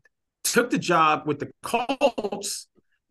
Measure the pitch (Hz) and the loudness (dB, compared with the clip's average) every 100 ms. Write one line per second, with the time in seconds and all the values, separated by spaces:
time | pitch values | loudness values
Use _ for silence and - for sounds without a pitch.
0 | _ _ _ _ - 226 240 247 - 170 | _ _ _ _ 0 2 2 0 2 4
1 | 160 151 139 143 135 - - 233 240 269 | 4 2 -2 -4 -6 -10 -4 -4 -2 0
2 | 285 - 208 202 196 - - _ _ _ | 0 0 -6 -6 -8 -10 -14 _ _ _
3 | _ | _